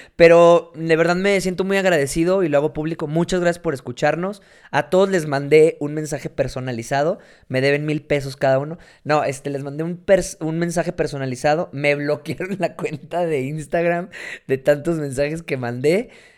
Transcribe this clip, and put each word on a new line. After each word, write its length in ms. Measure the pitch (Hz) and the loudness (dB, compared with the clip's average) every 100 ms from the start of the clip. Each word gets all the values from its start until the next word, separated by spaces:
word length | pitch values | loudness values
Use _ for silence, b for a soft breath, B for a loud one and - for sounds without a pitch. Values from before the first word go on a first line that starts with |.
| B - | B 4
Pero 560 | 170 170 170 170 170 | 8 10 8 6 2
de 220 | 147 165 160 | -6 0 2
verdad 200 | 170 175 | 2 2
me 240 | 196 196 | 2 0
siento 260 | 175 180 190 | 0 -4 -2
muy 120 | 196 | 0
agradecido 640 | 190 165 139 165 165 190 | 2 2 0 0 0 2
y 80 | 175 | 2
lo 80 | 143 | 2
hago 160 | 151 | 0
público. 320 | - 156 160 151 | -2 -6 -6 -4
Muchas 360 | 160 170 185 | -2 0 0
gracias 200 | 175 170 | 0 0
por 140 | 165 135 | -4 -6
escucharnos. 680 | - 120 147 156 185 202 B B B | -8 -2 0 0 -4 -8 B B B
A 180 | 139 151 | -4 0
todos 180 | 185 196 | 2 2
les 160 | 190 156 | 2 -2
mandé 500 | 139 143 156 160 156 | -4 4 6 6 4
un 140 | 147 | -6
mensaje 380 | 151 151 147 - | -6 -6 -8 -8
personalizado. 880 | - 131 - 127 117 113 139 151 196 B B _ | -6 -6 -6 -8 -8 -4 -2 0 -2 B B _
Me 140 | 131 | -2
deben 240 | 135 143 151 | 0 0 -2
mil 160 | 151 | -4
pesos 340 | - 147 135 135 | -2 -4 -4 -2
cada 200 | 135 135 | 2 2
uno. 220 | 147 170 B B | 0 -10 B B
No, 200 | - 151 | -2 0
este, 280 | 127 135 143 | 0 -4 -6
les 100 | 139 | -6
mandé 200 | 139 143 | -8 -8
un 200 | 165 175 | -8 -6
pers-, 340 | 175 185 175 - | 2 2 2 -6
un 140 | 160 160 | -6 -2
mensaje 360 | 170 170 165 | -2 -2 -4
personalizado. 760 | 175 151 143 135 123 151 156 180 | -4 -4 -4 -6 -2 0 0 -2
Me 200 | 135 147 | -2 0
bloquearon 640 | 143 147 147 151 143 185 190 | 0 0 -4 -6 -8 -8 -4
<laughs> 40 | |
la 160 | 170 165 | -6 -4
cuenta 520 | 151 151 - 170 175 | -8 -8 -8 -4 -2
de 140 | 151 | -2
Instagram 680 | 131 156 143 175 170 170 180 B B B - | -4 -8 -4 -2 0 -2 -6 B B B -6
de 100 | 135 | -2
tantos 400 | 147 147 175 165 | 0 0 0 -4
mensajes 460 | 143 127 143 160 | -4 -4 -4 -4
que 140 | 165 135 | -8 -6
mandé. 520 | 120 123 139 185 247 B B | -6 -2 0 0 -2 B B